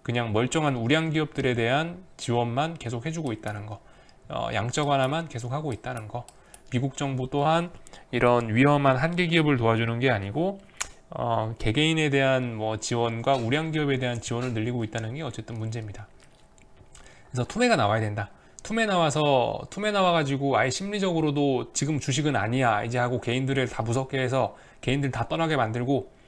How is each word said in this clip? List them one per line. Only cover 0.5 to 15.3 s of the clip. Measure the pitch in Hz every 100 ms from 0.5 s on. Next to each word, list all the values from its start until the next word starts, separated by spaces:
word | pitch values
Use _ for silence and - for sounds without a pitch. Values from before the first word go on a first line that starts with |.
| 160 147 127
우량 | 113 156 160
기업들에 | 156 156 - 131 120
대한 | 117 139 165 175 - -
지원만 | - 120 117 120 160
계속 | 160 120 120 156
해주고 | 165 147
있다는 | 107 110 104 107
거, | 104 - - - - -
어, | 117 117
양적 | 110 117 151 143
완화만 | 139 131 160 165
계속 | 120 120
하고 | 139 156
있다는 | 120 127 123 107
거, | 120 - - - - -
미국 | 123 135 -
정부 | 139 131 131
또한 | 143 147 165 175 - - - -
이런 | 120 120 120 113
위험한 | 110 139 147 139 131
한계 | 165 175 175
기업을 | 165 151 131
도와주는 | 113 113 117 117
게 | 131
아니고, | 107 98 131 185 196 - - - - -
어, | - 120 113 110 113
개개인에 | 110 117 156 160 151
대한 | 139 135 131 123 113
뭐 | 110 110
지원과 | - 120 117 113 135 135
우량 | 113 147 160
기업에 | 156 143 131
대한 | 127 117
지원을 | - 120 127
늘리고 | 113 113 123
있다는 | 110 117 110 143
게 |
어쨌든 | 147